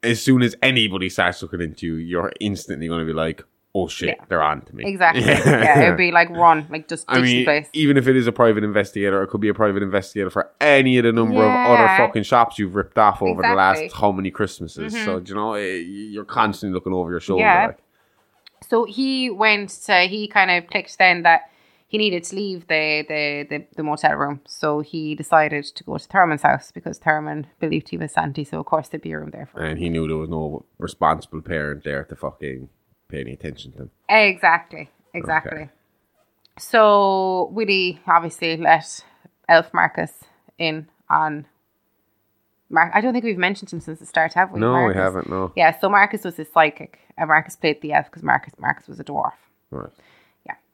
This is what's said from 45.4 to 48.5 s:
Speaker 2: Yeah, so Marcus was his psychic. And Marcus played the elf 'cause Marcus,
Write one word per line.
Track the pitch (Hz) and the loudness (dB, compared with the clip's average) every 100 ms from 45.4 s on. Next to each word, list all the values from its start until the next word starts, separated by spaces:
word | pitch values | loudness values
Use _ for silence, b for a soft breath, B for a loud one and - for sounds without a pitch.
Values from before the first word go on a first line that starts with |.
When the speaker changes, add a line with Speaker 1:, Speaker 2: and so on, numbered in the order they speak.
| 92 - | -6 2
Speaker 2:
Yeah, | 165 160 | 2 2
so | 196 | 0
Marcus | 202 202 208 | 2 2 0
was | 190 170 | -10 -12
his | 156 | -2
psychic. | - 156 - 160 _ _ - | 2 2 2 -20 _ _ -8
And | 160 | 0
Marcus | 156 160 - | 0 0 -4
played | 160 151 | -4 -2
the | 151 | -2
elf | 147 147 | -2 -2
'cause | - | -10
Marcus, | 156 139 - | -2 -2 -2